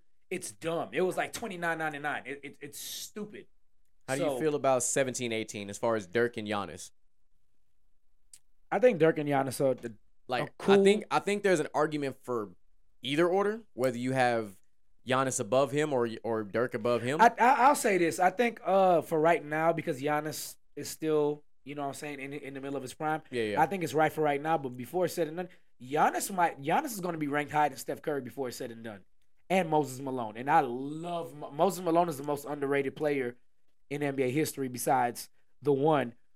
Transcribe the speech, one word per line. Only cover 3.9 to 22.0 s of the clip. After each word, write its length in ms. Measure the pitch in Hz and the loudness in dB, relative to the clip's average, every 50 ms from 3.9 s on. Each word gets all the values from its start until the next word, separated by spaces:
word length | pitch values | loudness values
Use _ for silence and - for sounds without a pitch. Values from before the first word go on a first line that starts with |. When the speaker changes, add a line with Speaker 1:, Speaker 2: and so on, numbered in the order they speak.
| - - - - | -20 -20 -8 -6
Speaker 2:
How 60 | 131 | -4
do 60 | 139 170 | -2 -2
you 60 | 156 | -2
Speaker 1:
So 100 | 135 123 | -2 0
Speaker 2:
feel 160 | 156 156 147 | 0 0 -2
about 280 | 143 123 135 131 127 120 | 2 2 2 2 4 2
seventeen 500 | - - 139 135 127 120 - 127 117 113 | 0 0 0 0 0 -2 -4 -4 -4 -4
eighteen 380 | 113 110 - - 107 101 98 | -4 -6 -6 -8 -10 -10 -10
as 80 | 101 - | -8 -4
far 160 | - 117 113 | 0 0 0
as 100 | 110 101 | 0 -2
Dirk 300 | 87 - 117 117 117 - | -2 0 2 2 2 0
and 100 | 113 107 104 | -4 -4 -2
Giannis? 420 | 104 101 98 87 73 - - - - - - - - - - - - - - - - - - - - - - - - - _ - - - - - - - - - - - - - - | -2 -2 -2 -6 -10 -14 -14 -18 -18 -20 -20 -20 -20 -20 -20 -20 -20 -20 -20 -20 -20 -20 -20 -20 -20 -20 -20 -20 -20 -20 _ -20 -20 -20 -20 -20 -20 -20 -20 -20 -20 -20 -10 -4 -2
Speaker 1:
I 60 | 202 | 4
think 200 | 202 254 233 160 | 4 4 6 6
Dirk 200 | 156 160 160 156 | 4 4 4 2
and 100 | 147 147 | 0 0
Giannis 320 | 143 135 135 135 117 - | 2 0 0 0 -2 0
are 140 | 147 135 127 | 0 0 0
the, 180 | 120 107 117 110 - - - - - - | 0 -6 -12 -12 -14 -20 -20 -20 -20 -8
Speaker 2:
Like, 160 | - 127 123 120 | -4 -4 -4 -4
Speaker 1:
are 60 | - - - | -4 -8 -4
cool. 220 | - - 196 202 | 4 6 6 8
Speaker 2:
I 40 | 196 | 8
think, 200 | 196 202 214 208 - | 6 4 4 0 -2
I 80 | - 151 | -2 -2
think 220 | - 202 202 208 202 | 0 0 -2 0 2
there's 180 | 202 185 156 | 2 2 2
an 80 | 151 - - | 2 0 0
argument 420 | 139 151 160 151 147 143 135 123 - - | 0 0 0 0 -4 -4 -4 -6 -8 -6
for 260 | - 123 117 104 95 87 - - - - - - - - - - | -4 -4 -4 -4 -6 -10 -20 -20 -20 -20 -20 -20 -20 -20 -10 -6
either 260 | 120 143 147 170 175 | -2 2 2 4 4
order, 320 | 175 190 202 202 214 233 233 - - | 4 2 2 0 -2 -4 -10 -14 -6
whether 240 | 110 123 131 123 120 | -2 0 0 0 0
you 140 | 123 127 131 | -2 -2 2
have 440 | 131 123 123 120 113 113 104 95 - - - - - - - - - - | 2 4 4 2 0 -2 -4 -10 -18 -20 -20 -20 -20 -20 -20 -20 -18 -2
Giannis 320 | 117 127 131 135 131 120 - | 0 2 2 2 0 0 -4
above 320 | 123 101 123 131 143 131 | -2 2 4 4 4 4
him 220 | 127 147 151 156 143 | 2 0 0 2 2
or, 160 | 127 120 117 113 - - | 2 0 0 -2 -6 -4
or 180 | 113 113 110 110 | -2 -2 -2 -4
Dirk 320 | 101 92 113 123 127 - | -2 0 0 0 0 -2
above 280 | 117 107 120 120 117 110 | -2 0 2 2 2 2
him. 180 | 123 143 160 | 0 4 6
Speaker 1:
I, 60 | 214 240 233 - | 6 6 6 6
I, 280 | 220 240 254 226 240 | 4 4 6 6 6
I'll 100 | 277 294 | 6 6
say 220 | - - 240 196 180 | 4 2 2 2 2
this. 200 | 175 165 - - | 2 2 2 2
I 120 | 180 185 | 2 2
think, 300 | - - 240 240 220 - - | 4 2 0 0 0 -4 -2
uh, 380 | - 185 196 190 185 180 160 139 | 2 4 4 6 6 4 4 2
for 180 | - 170 156 | 0 0 2
right 240 | 151 165 170 151 147 | 4 4 4 4 0
now, 280 | 147 151 156 160 165 165 | -4 -4 0 2 2 2
because 280 | 156 151 - 156 127 135 | 0 -2 -4 -6 -4 -2
Giannis 540 | 147 147 151 151 156 - - - - - - - - - | -2 -2 0 -2 -4 -8 -8 -10 -12 -14 -18 -20 -18 -14
is 140 | - 147 - | -12 -12 -12
still, 540 | - - - 156 156 151 147 147 151 147 - - - - - | -10 -6 -2 0 2 2 2 2 -2 -4 -10 -20 -20 -20 -16
you 100 | 131 143 | -14 -10
know 60 | 147 143 | -6 -6
what 60 | 139 | -6
I'm 60 | 135 | -6
saying, 260 | - | -8